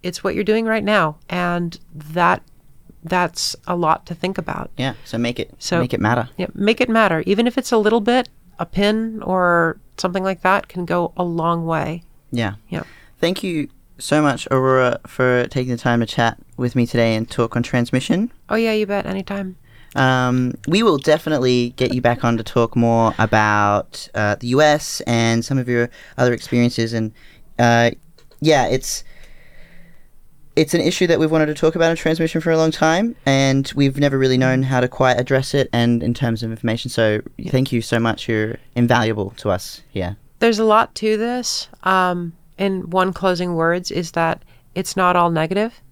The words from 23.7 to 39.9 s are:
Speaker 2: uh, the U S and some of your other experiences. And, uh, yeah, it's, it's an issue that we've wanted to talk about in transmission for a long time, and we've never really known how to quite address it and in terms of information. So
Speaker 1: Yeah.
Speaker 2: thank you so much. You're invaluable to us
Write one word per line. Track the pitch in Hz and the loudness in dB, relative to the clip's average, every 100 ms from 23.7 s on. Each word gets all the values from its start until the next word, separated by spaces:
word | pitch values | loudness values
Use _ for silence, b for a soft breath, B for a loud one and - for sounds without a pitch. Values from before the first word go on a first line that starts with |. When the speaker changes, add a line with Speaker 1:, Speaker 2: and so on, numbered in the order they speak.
| 101 - - - | 2 -2 -12 -10
Speaker 2:
uh, | - 104 104 | -2 -2 -2
the | 123 | 0
U | 127 | 4
S | 151 147 - - - | 4 4 0 -8 -2
and | 117 113 117 | 0 2 0
some | 117 135 | 0 -4
of | 123 | 0
your | 120 120 B B - | 0 -2 B B 0
other | 123 | 0
experiences. | 120 - 120 120 120 113 | 0 -2 0 2 0 -4
And, | 117 110 - b b - - | -2 -6 -8 b b -20 0
uh, | 120 117 117 - - - - - | 4 4 2 0 -18 -20 -20 -4
yeah, | 156 147 120 | 2 2 2
it's, | 131 - - - b b b b b b b b b b b - - - | -2 -4 -10 -10 b b b b b b b b b b b -20 -20 -6
it's | - 151 | -2 0
an | 170 | 2
issue | 160 - 180 | 0 0 2
that | 170 | 2
we've | 156 | 2
wanted | 160 151 | 2 0
to | |
talk | 151 160 165 | 2 0 2
about | 165 | 0
in | 165 | 2
transmission | 165 165 165 170 | -2 0 0 0
for | 165 | 0
a | 160 | 2
long | 160 | 2
time, | 156 160 165 226 - - | 2 2 2 0 -2 0
and | 135 135 135 135 - | 2 4 2 0 0
we've | 139 135 | 0 2
never | 143 135 | 0 2
really | 131 127 | 2 2
known | 131 131 | 2 2
how | 131 127 | 2 0
to | 123 | 0
quite | - 131 123 | 2 2 2
address | 123 135 135 | 2 0 0
it | 147 135 | 0 0
and | 120 117 117 | 2 2 2
in | 76 | 0
terms | 117 127 110 | -2 -2 -2
of | 113 | -6
information. | 110 120 113 123 | -4 -4 -4 -4
So | - 110 107 - - | 0 2 0 -4 -12
Speaker 1:
Yeah. | - | -2
Speaker 2:
thank | 131 131 | 0 0
you | 120 | -2
so | 110 117 | -2 -2
much. | 113 113 - | 0 -2 -2
You're | 110 107 - - | -2 -2 -6 -8
invaluable | - 120 120 113 107 98 - | 0 2 4 2 -2 -6 -4
to | 104 | -2
us | 92 - - - | -2 -4 -16 -12